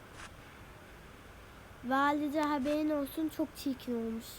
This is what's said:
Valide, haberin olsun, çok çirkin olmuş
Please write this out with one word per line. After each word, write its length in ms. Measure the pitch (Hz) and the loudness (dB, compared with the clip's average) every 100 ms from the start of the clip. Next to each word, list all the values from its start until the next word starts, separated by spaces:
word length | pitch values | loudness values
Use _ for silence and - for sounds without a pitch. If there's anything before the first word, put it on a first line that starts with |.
| - - - - - - - - - - - - - - - - - - | -16 -14 -14 -14 -16 -16 -16 -16 -16 -16 -16 -16 -16 -16 -16 -16 -16 -6
Valide, 560 | 240 269 285 294 294 311 | 2 6 6 6 4 4
haberin 500 | 294 294 285 302 302 | 4 4 4 4 4
olsun, 400 | 294 269 - 311 - | 4 2 0 0 0
çok 200 | 311 - | -2 -2
çirkin 380 | 285 247 - | -2 -2 0
olmuş 300 | 233 226 226 - | 0 0 -2 -6